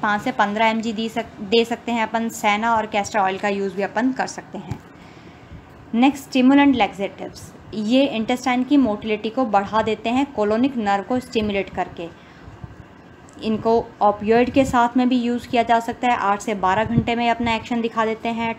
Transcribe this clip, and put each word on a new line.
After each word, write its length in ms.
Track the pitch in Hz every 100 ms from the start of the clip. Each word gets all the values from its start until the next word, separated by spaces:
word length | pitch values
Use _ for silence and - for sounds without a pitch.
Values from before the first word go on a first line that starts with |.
पाँच 200 | 220 208
से 100 | 254
पन्द्रह 340 | 247 202 208 220
एमजी 280 | 226 226
दी 160 | 214 220
सक-, 320 | 233 214 -
दे 240 | 202 233 233
सकते 260 | 226 233
हैं 120 | 233
अपन। 260 | 220 226 226
सेना 460 | - 214 208 233 226
और 100 | 214
castor 320 | 208 202 214
ऑयल 200 | 190 190
का 120 | 208
यूज़ 240 | 196 196
भी 80 | 185
अपन 300 | 190 208 262
कर 160 | 254 -
सकते 300 | - - -
हैं। 220 | 170 - - - - - - - - - - - -
Next 300 | 226 269 269
stimulant 520 | - 262 254 285 285 240
laxatives, 760 | 196 185 196 - 180 - - - -
ये 320 | 214 208 254 277
intestine 580 | 220 220 247 254 247
की 140 | 254 285
motility 520 | 233 208 220 214 220
को 160 | 262 233
बढ़ा 360 | 202 196 220
देते 280 | 220 214 226
हैं 240 | 254 277
colonic 440 | - 208 220 269 247
nerve 260 | 202 196
को 160 | 190 254
stimulate 500 | 247 233 208 196 190
करके। 380 | - 175 - 165 - - - - - - - - - - - - -
इनको 420 | 214 214 226 226 233 -
opioid 480 | 208 202 208 233 247
के 160 | 269 262
साथ 320 | 247 240 254
में 120 | 247
भी 60 | 254
यूज़ 320 | 240 240 -
किया 160 | 240
जा 160 | 226 226
सकता 280 | 233 233 247
है। 100 | 240
आठ 240 | 196 202
से 120 | 233
बारह 300 | 202 185 196
घंटे 320 | 220 233 233 233
में 140 | 233
अपना 260 | 233 240 220
action 260 | - 233
दिखा 240 | 226 226 220
देते 240 | 220 233
हैं, 260 | 226 233